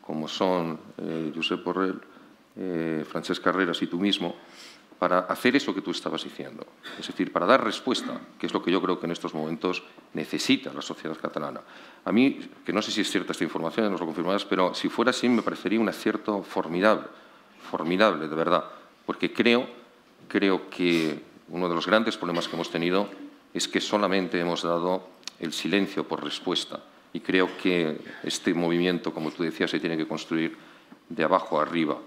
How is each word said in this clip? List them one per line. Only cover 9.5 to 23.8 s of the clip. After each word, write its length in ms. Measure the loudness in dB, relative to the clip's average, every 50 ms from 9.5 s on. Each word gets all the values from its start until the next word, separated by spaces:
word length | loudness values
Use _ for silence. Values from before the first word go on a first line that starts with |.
| -4 -2 -2 -2 -2 -2 -6 -12 -20 -20 -20 -10 -8
necesita 580 | -8 -6 -4 -4 -4 2 2 2 2 0 -6 -8
la 80 | -8
sociedad 340 | -8 -8 -10 -8 -6 -8 -8
catalana. 460 | -4 -6 -6 -4 -4 -6 -6 -8 -10 -14 -16 -20 -20 -20 -20 -20 -10 _
A 80 | 2
mí, 380 | 4 6 6 6 4 0 -10 -14 -16 -12 -6
que 80 | -2 -2
no 80 | 0
sé 80 | 0 0
si 120 | 0 0
es 100 | 0 0
cierta 220 | 0 -2 -2 -2 -2
esta 100 | -2 -2
información, 480 | -2 -2 -2 -4 -2 0 0 0 0
nos 80 | 0 -2
lo 80 | -2 -4
confirmarás, 360 | -2 -2 0 0 0 0 0
pero 300 | 0 2 4 4 2 2
si 160 | 0 -4 -2
fuera 220 | 0 2 2 2
así 180 | 2 2 2 4
me 140 | 4 4 2
parecería 360 | 0 -4 -2 -2 0 2 2
un 80 | 2 2
acierto 540 | 0 0 -2 -2 -2 0 -2 -2 -2 -2
formidable, 640 | -4 -4 -4 -4 -2 0 0 4 6 6 6 4 0 -10 -16 -18 -20 -20 -20 -20 -20 -20 -20 -20 -12 -6
formidable, 580 | -4 -2 0 0 4 6 6 6 4 2 -2 -4
de 80 | 0
verdad, 300 | 0 2 4 4 2 2 -2 -12 -18 -20 -20 -20 _ _
porque 260 | -6 -4 -2 -2 -2
creo, 360 | 0 2 4 6 6 4 2 -2 -10 -18 -20 -20 -20 -20 _ _ -20 _ -18 -2
creo 400 | 0 2 4 4 4 2 0 -4
que 540 | -4 0 4 4 4 4 2 0 -2 -4 -10 -16 -20 -20 -18 -10
uno 200 | -4 -2 0 0
de 60 | 0
los 100 | 0 2
grandes 320 | 4 4 4 4 2 -4 -4
problemas 300 | -4 -2 -2 -2 -2 -2
que 80 | -4
hemos 160 | -4 -4 -2
tenido 360 | -2 0 0 2 2 2 0 0 -6 -14 -16 -16 -18 -20 _ _ _
es 140 | -4 -4 0
que 120 | 0
solamente 600 | -2